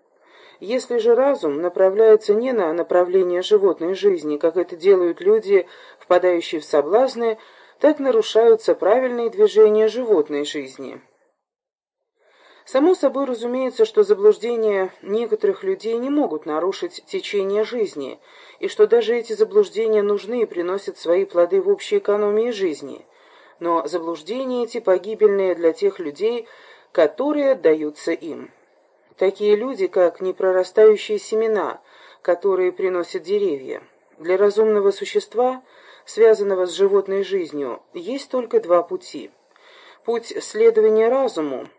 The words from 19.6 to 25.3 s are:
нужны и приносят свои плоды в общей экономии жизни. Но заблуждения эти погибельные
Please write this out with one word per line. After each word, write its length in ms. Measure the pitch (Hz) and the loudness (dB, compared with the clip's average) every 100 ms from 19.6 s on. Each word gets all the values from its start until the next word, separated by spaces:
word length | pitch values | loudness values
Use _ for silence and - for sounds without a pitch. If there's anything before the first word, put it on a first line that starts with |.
| 196 175 226 214 | 2 0 0 0
нужны 400 | 202 208 190 247 | 0 -2 -4 -4
и 40 | 214 | -4
приносят 500 | 175 175 190 196 180 | -4 -4 -6 -8 -8
свои 300 | 156 175 196 | -2 0 0
плоды 340 | 175 175 196 | 0 2 2
в 80 | 185 | 0
общей 300 | 196 - 208 | -2 -2 -2
экономии 520 | 202 202 208 214 233 | 0 0 0 0 -2
жизни. 540 | 220 190 143 143 117 - _ _ - - - | -2 -4 -4 -10 -16 -20 _ _ -20 -20 -10
Но 260 | 170 165 156 | -4 -2 -2
заблуждения 800 | 170 165 165 156 240 262 247 | -6 -6 -8 -8 -8 -6 -4
эти 160 | 233 240 | -6 -4
погибельные 760 | 214 185 185 214 208 | 0 0 -2 2 2